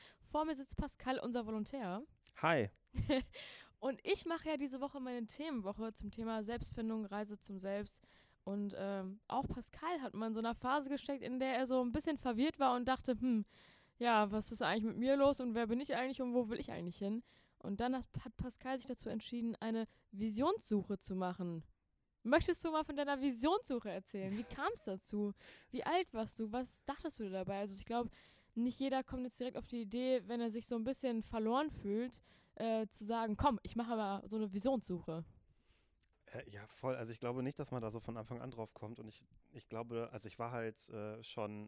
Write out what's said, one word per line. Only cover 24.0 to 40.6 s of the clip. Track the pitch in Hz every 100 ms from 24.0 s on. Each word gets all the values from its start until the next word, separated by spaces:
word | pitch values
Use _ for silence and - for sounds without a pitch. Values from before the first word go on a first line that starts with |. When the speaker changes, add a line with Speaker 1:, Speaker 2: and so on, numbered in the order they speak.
| - 202 190 208
Speaker 1:
Wie |
kam's | 240 - 320 466
dazu? | - 190 - 208 208 202 - - -
Wie | 247
alt | - 339 370
warst | 226 220 -
du? | 220
Was | 233 254 - -
dachtest | 277 330 -
du | 208
dabei? | 185 185 196
Also | 202 196
ich | -
glaub, | 233 240 - - - _
nicht | - 240 -
jeder | 269 262
kommt | 254 254
jetzt | 254 -
direkt | 254 -
auf | -
die | 240
Idee, | 214 233 254 254 190
wenn | 240
er | 233
sich | 220 -
so | 233
ein |
bisschen | 226 262 262 233
verloren | 214 226 214 247 302
fühlt, | - 202 214 247 - - - _ -
äh, | 226 220 220
zu | - 208
sagen, | 226 226 208
„Komm, | 294 220
ich | - 226
mache | 233 233
mal | 202 196 -
so | 220
eine | 214
Visionssuche.“ | 196 226 262 - 180 170 165 160 - _ _ _ _ _ _ _ _ -
Speaker 2:
Äh, | 117 -
ja, | 104 107
voll. | - 131 127
Also | 117
ich | 113
glaube | 120 127
nicht, | 131 -
dass | 147
man | 127
da | 110
so | 113
von | 110 117
Anfang | 107 120
an | 123
drauf | 117 110 -
kommt. | 107 117
Und | 113
ich, | - - - _
ich | 131 -
glaube, | 113 117 117 117
also | 107 110
ich | -
war | 117
halt, | 120